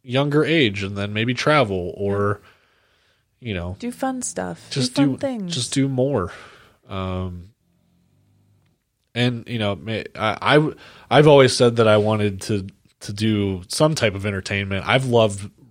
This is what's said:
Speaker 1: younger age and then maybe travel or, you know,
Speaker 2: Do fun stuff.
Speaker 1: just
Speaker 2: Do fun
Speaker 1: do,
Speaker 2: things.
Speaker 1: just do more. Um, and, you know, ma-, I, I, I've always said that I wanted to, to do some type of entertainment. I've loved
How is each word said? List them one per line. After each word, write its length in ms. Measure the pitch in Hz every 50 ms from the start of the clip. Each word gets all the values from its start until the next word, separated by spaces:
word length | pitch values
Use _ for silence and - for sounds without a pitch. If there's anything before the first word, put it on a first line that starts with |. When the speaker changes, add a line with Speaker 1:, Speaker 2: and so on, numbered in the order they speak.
| _
Speaker 1:
younger 400 | 131 120 135 143 147 143 151 147
age 380 | 135 160 165 135 107 95 98 98
and 140 | 98 104 101
then 160 | 101 104 104
maybe 200 | 107 113 123 127
travel 600 | - - 147 151 147 127 101 95 92 87 90 - -
or, 440 | 101 101 98 101 101 101 104 - _ - _ _ _ _ _ _ _ _ _ _ _ _ _ _ _ _ _ _
you 140 | 131 113 101
know, 220 | 90 87 90 101 -
Speaker 2:
Do 120 | 233 240
fun 300 | 240 - 269 262 262 254
stuff. 460 | 240 - - 180 185 180 170 - - -
Speaker 1:
just 240 | - - 254 254 -
Speaker 2:
Do 60 | 285 285
fun 80 | 285 262
Speaker 1:
do, 40 | -
Speaker 2:
things. 360 | - 269 254 220 190 175 165
Speaker 1:
just 200 | 127 120 - -
do 140 | 139 135 139
more. 420 | 135 127 127 143 143 107 87 85 - - - - - - _ _ _ _ _ -
Um, 600 | 98 95 92 92 92 92 92 92 90 87 87 101 _ _ _ _ _ _ _ _ _ _ _ _ _ _ _ _ _ _ _ _ _ _ _ _ _ _ _ _ _ _ _ _ -
and, 320 | 117 123 123 120 117 - -
you 120 | 120 113
know, 160 | 107 101 101
ma-, 280 | - 85 110 110 101 - - -
I, 420 | - 107 110 - - - 110 135 151
I, 140 | 156 143 - - - - - - - -
I've 180 | 113 143 147 156
always 280 | 143 143 131 123 -
said 200 | - 127 120 113 117
that 100 | 113 110
I 100 | 107 107
wanted 440 | 104 107 107 107 104 104 98 98 -
to, 240 | - 110 101 98 101 - _ _ _ _ _
to 120 | - - 104
do 480 | 104 110 110 107 104 101 98 95 90 90 -
some 280 | - - 156 156 160
type 200 | - - - 92
of 100 | 98 95
entertainment. 600 | 104 98 95 - - 104 101 101 95 98 95 - 95
I've 180 | 113 - 135
loved 440 | 127 120 117 110 107 98 95 101 98 _ _ - _